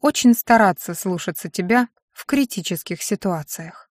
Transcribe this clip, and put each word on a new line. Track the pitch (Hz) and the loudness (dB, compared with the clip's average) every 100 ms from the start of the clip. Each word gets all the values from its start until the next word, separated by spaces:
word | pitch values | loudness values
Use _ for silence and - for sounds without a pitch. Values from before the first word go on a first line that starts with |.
очень | 392 - 247 | 0 4 4
стараться | 233 - 226 202 170 - | 4 4 6 6 2 -6
слушаться | 165 190 180 - 160 160 | -6 -4 -4 -6 -8 -8
тебя | - 180 240 240 _ _ | -6 0 2 0 _ _
в | - - | -18 -2
критических | 277 269 - 156 170 - 175 | 0 0 -4 -8 -8 -8 -10
ситуациях». | - 202 196 165 147 - 165 - _ | -6 -4 -2 -4 -6 -12 -14 -20 _